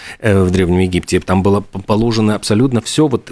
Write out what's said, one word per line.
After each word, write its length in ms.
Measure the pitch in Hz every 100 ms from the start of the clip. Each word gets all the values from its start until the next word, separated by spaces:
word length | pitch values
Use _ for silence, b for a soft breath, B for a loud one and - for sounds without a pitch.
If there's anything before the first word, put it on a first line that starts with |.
| B B
э, 240 | 110 98
в 80 | 90
Древнем 300 | 92 87 90
Египте. 400 | 92 87 - 90
Там 240 | - 95
было 160 | 98 98
п-, 180 | - 95
положено 560 | 95 107 117 113 107
абсолютно 460 | 104 - 107 135 117
всё, 260 | - - 151
вот, 240 | 120 -